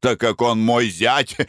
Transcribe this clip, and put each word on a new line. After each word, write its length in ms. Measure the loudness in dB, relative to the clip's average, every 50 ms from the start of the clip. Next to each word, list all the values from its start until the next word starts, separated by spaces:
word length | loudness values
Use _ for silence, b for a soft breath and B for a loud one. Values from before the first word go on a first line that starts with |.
так 180 | -2 -2 0 0
как 240 | 0 -2 0 0
он 180 | 0 0 2 0
мой 280 | 2 2 2 2 0 -2
зять, 480 | -2 0 0 2 2 0 -2 -4 -4 -6 -6